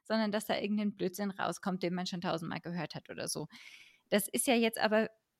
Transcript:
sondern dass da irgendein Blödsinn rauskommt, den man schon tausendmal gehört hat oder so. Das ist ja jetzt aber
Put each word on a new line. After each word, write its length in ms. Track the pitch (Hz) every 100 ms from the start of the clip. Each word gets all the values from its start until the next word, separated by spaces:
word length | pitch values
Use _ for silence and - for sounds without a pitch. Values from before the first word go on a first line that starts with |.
sondern 300 | - 220 214
dass 140 | 208 -
da 120 | -
irgendein 380 | 208 214 208 -
Blödsinn 340 | 185 180 202
rauskommt, 540 | 196 - 175 196 185
den 100 | 170
man 120 | 180 185
schon 140 | 175
tausendmal 400 | 180 165 170 -
gehört 360 | 180 175 151 -
hat 120 | -
oder 180 | - -
so. 180 | - 151 233 - - - _ -
Das 160 | 202 -
ist 220 | - 277
ja 80 | 233
jetzt 240 | 226 -
aber 280 | 208 214 220 _ _